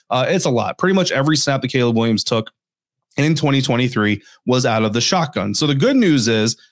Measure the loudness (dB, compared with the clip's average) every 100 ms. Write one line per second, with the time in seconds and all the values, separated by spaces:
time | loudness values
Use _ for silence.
0 | -4 -2 0 0 0 0 -2 -2 0 0
1 | 0 0 0 0 0 -2 -2 0 0 2
2 | 0 0 -2 -4 -4 _ _ _ _ _
3 | _ -4 0 0 0 0 0 0 0 0
4 | -2 -2 -6 -12 -2 0 0 0 0 0
5 | 0 0 -2 -4 -4 -2 0 2 2 2
6 | 2 2 2 0 0 -4 _